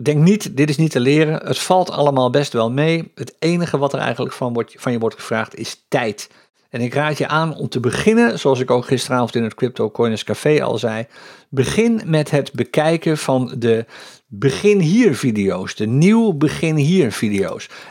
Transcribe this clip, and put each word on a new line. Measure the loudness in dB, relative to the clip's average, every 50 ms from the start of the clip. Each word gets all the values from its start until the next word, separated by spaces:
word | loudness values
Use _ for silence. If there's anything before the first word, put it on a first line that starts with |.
Denk | -2 0 4
niet, | 4 6 6 4 4 0 -4 0
dit | 0 0 2
is | 2
niet | 2 0 2
te | 2 2
leren. | 2 4 4 4 2 2 0 -4 -4
Het | -4 -4 -4
valt | 0 2 2 2 2 0
allemaal | -2 0 2 2 4 2 2 2
best | 2 0 0 0 0
wel | 0 0 0
mee. | 0 0 0 0 0 -2 -4 -8 _
Het | -14 -14 -14 -8 _
enige | -2 0 0 0 -2 -2 -2
wat | -2 0 -2 -2
er | -2
eigenlijk | -4 -4 -2 -4 -6 -6 -6
van | -6 -6 -4 -2
wordt, | -4 -4 -6 -10
van | -6 -4 -2
je | -2 0
wordt | -2 -4 -4
gevraagd | -6 -8 -4 -4 -4 -4 -6 -10
is | -12 -12 -12 -12 -14 _
tijd. | _ -2 -2 -2 -2 -6 -8 -14 -18 _ _ _ _ _ _ _ _
En | -6 -6
ik | -6 -2 -2
raad | -2 -2 -2 -2
je | -4 -2
aan | -2 0 0 0 -2 -4
om | -6 -8 -6
te | -6 -4
beginnen, | -2 -2 -2 0 2 2 4 4 4 2 0 0
zoals | 0 0 2 2
ik | 2 0
ook | 0 0 0
gisteravond | -2 -4 -4 -2 -2 -2 -2 -2 -2 -2
in | -2 -4
het | -4 -4
CryptoCoiners | -4 -4 -4 -2 -4 -4 -4 0 0 0 0 -2 -4 -6
Café | -6 -8 -2 0 2 2 2 0
al | -2 -4
zei, | -4 -4 -4 -4 -6 -8 -12 -16 -20 -20 -20 -20 -20 _ _
begin | -2 -2 -2 0 0 2 2 2 0 0 0
met | 0 0 0 0 0
het | 0 -2 -2 -2 -4
bekijken | -6 -6 0 0 0 2 2 0 0 0 -2 -2
van | 0 0 0 0 0 0 -2 -4
de | -2 0 2 2 0 -2 -8 -16 -20 -20 -20 -20 _ _
begin | _ -8 -2 0 0 0 2 2 4 4 4
hier | 4 4 4 4 4 4 2
video's, | 2 0 0 0 2 0 0 -2 -2 -6 -10 -6
de | -6 -4
nieuw | 0 2 4 4 6 6 4 4 2 0
begin | 0 0 -2 0 -2 -2 0 0
hier | 2 2 2 4 2 2 2
video's. | 0 -2 -2 -2 0 -2 -2 -4 -6 -10 -14 -16 -18 -20 -20 -18